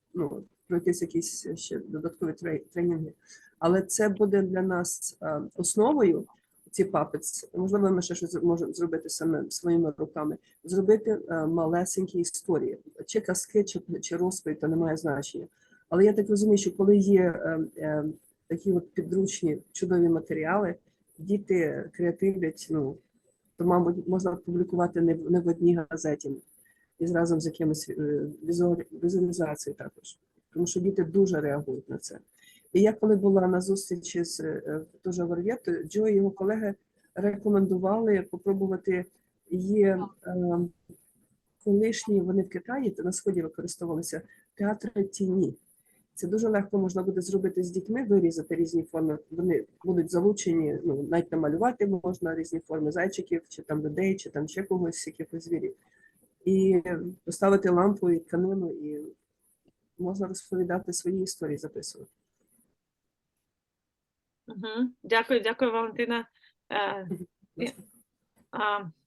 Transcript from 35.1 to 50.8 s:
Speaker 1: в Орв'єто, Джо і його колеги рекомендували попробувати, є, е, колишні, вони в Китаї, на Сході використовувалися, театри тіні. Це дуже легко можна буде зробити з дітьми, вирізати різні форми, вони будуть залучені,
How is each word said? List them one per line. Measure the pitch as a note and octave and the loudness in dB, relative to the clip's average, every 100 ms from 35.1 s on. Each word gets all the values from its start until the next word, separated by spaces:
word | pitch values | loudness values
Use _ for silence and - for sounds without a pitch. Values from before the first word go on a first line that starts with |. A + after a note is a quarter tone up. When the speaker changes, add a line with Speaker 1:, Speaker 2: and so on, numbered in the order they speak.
| F3+ | -4
Speaker 1:
в | E3+ | -2
Орв'єто, | E3+ G3 B3 - E3+ | -2 -2 -4 -4 -4
Джо | D#3+ G#3 A3 | -2 0 4
і | G3+ | 4
його | G3 | 4
колеги | G3 F#3+ A3 G#3+ G3 _ _ _ - | 0 -2 0 -2 -6 _ _ _ -2
рекомендували | G3+ G3+ G#3 G3+ F#3+ F#3 F#3+ A3 A3+ G3 - | -2 0 2 4 4 2 2 2 2 2 0
попробувати, | F3 G3 G3 F#3+ F#3 F#3+ F3+ F3+ _ _ _ - | -6 -2 0 0 -2 -2 -2 -4 _ _ _ -8
є, | F3+ F#3 G#3 G3 F#3 G3+ _ F3+ | -4 0 4 4 4 -2 _ -8
е, | F3+ F3 F3 F3 - _ - _ _ _ _ _ _ | -2 0 0 -2 -6 _ -20 _ _ _ _ _ _
колишні, | G#3+ G3+ A3 A3 - G3+ | 2 4 4 0 0 0
вони | F3+ F#3+ | 2 0
в | F#3 | 0
Китаї, | F3 - C4 A#3 - | -6 -8 -4 -4 -2
на | F3+ | -4
Сході | F3+ G3+ F3 | -2 -2 -2
використовувалися, | D#3+ - F3+ - E3+ D#3+ E3+ D#3 - _ _ - | -4 -8 -12 -8 -6 -4 -6 -10 -12 _ _ -4
театри | G3+ G#3+ G#3+ G#3 | -4 -4 -6 -4
тіні. | G3 - F#3+ F#3 E3 - _ _ _ _ _ - | -4 -2 0 2 0 -2 _ _ _ _ _ -10
Це | F3 | -4
дуже | G#3+ A3+ | 0 2
легко | G#3 G3 G3+ | 0 0 0
можна | F#3+ F#3 | 0 -2
буде | F#3 F#3 | -2 -2
зробити | F3+ F#3+ F#3+ F#3 | -2 0 0 -2
з | F3+ | -4
дітьми, | F3+ F#3 A#3 | -4 -4 -4
вирізати | A3+ G3+ E3+ E3 D3+ D#3+ | 4 4 4 0 -6 -2
різні | E3 E3 | 0 0
форми, | D#3+ E3 D#3 D3+ - | -2 -2 -2 -4 -8
вони | E3 F3+ D#3 - _ | -4 0 0 -2 _
будуть | F3+ F3 D#3+ | -2 0 2
залучені, | F3 G3 G3+ F#3 E3 D3+ C#3+ | 2 2 2 0 0 0 -2